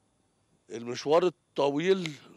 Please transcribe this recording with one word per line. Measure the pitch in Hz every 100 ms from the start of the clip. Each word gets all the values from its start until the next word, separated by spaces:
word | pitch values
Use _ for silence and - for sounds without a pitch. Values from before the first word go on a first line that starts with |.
| _ _ _ _ _ _ -
المشوار | 107 117 123 143 160 180
الطويل | - _ - 139 143 175 190 165 135 -